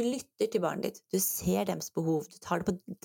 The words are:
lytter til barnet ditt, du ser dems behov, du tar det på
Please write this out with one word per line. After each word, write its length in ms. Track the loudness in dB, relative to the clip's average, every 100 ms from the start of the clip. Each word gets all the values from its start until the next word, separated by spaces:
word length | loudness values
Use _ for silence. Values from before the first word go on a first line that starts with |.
lytter 480 | 2 -2 -6 -2 0
til 140 | 2
barnet 240 | 0 0 -4
ditt, 140 | -6 _
du 80 | 0
ser 460 | 0 0 2 2 2
dems 220 | -2 -4
behov, 320 | 0 2 2 -2
du 140 | -12
tar 220 | -2 0
det 80 | 0
på 240 | -2 -6 -6